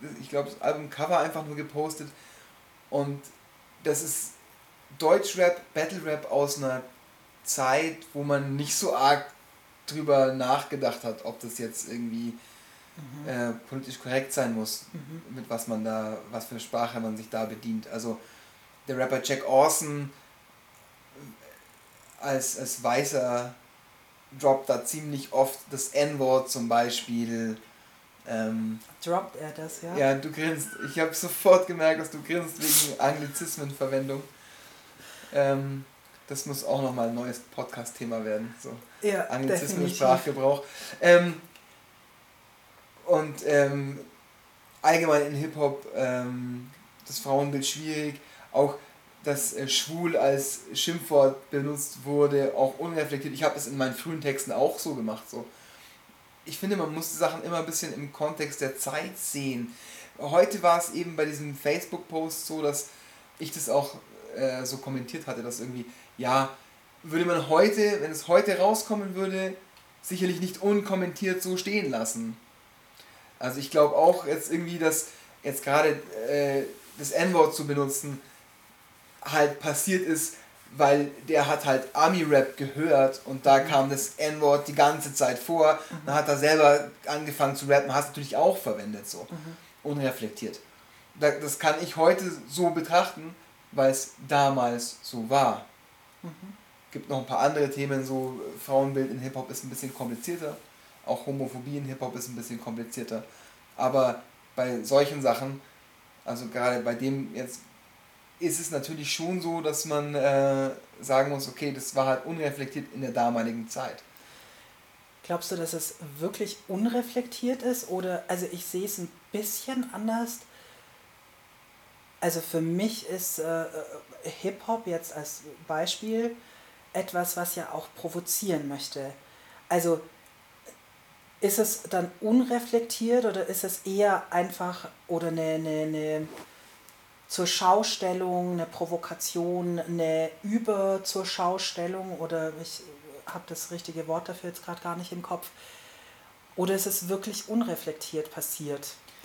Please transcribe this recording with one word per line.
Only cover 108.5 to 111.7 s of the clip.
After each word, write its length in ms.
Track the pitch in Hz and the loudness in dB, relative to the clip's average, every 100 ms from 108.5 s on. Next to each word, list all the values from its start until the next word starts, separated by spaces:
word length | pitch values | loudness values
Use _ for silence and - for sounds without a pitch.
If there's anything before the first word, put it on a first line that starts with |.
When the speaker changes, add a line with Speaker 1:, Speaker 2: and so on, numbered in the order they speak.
| 151 | -2
Speaker 1:
es 100 | 160 | -4
natürlich 420 | 147 147 156 143 | -4 -6 -6 -4
schon 280 | - 165 185 | -4 -2 -2
so, 200 | 165 165 | -2 -2
dass 240 | 156 147 | -2 -2
man, 300 | 156 147 147 | 0 -2 0
äh, 560 | 143 139 139 139 135 135 - - - | 2 4 4 4 2 0 -4 -14 -10
sagen 300 | 131 131 143 | 2 4 4
muss, 180 | 139 - | 0 -6
okay, 240 | - 147 | -6 -6